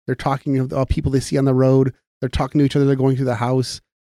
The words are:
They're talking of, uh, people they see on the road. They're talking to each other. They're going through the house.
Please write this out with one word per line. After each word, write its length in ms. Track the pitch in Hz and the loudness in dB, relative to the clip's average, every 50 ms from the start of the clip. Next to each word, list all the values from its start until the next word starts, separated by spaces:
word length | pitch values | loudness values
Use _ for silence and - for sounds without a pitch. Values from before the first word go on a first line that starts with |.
| _ | _
They're 100 | - 131 | -8 -6
talking 440 | - - 143 135 135 - 147 139 131 | -4 -4 -4 -4 -4 -4 -2 -2 -2
of, 120 | 131 127 | -2 -2
uh, 140 | - 135 135 | -2 -2 -2
people 260 | - - - 147 147 | -2 -2 -2 -2 0
they 80 | 135 135 | 0 -2
see 180 | 127 - 151 143 | -2 -2 -2 0
on 80 | 135 | 2
the 80 | 135 131 | 2 2
road. 400 | 127 131 131 131 135 135 131 - _ _ _ _ _ | 4 4 4 4 4 2 2 -2 _ _ _ _ _
They're 80 | - 127 | -8 -4
talking 300 | - - 143 131 - 151 | -4 -4 -4 -2 0 2
to 60 | 143 | 2
each 100 | 135 - | 2 2
other. 100 | 147 143 | 2 2
They're 100 | 139 139 | 2 2
going 200 | 131 131 135 135 | 2 2 0 0
through 100 | 127 135 | 0 -2
the 100 | 127 123 | -2 -2
house. 460 | 113 120 120 131 131 127 - - - _ _ _ _ _ | -2 -2 -2 -2 -2 -2 -4 -6 -14 _ _ _ _ _